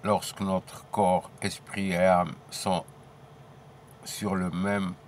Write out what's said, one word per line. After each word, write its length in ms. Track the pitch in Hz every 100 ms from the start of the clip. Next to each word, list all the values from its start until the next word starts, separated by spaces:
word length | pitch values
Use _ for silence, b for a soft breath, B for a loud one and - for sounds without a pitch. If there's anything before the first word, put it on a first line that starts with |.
lorsque 380 | 104 101 - -
notre 420 | 98 92 - - -
corps, 380 | - 98 90 - -
esprit 500 | 101 - - - 98
et 120 | 87
âme 300 | 92 90 87 - -
sont 320 | - - 90 - - - - - - - - - - - -
sur 320 | - - 104 95
le 140 | 92
même 440 | 85 95 101 95 92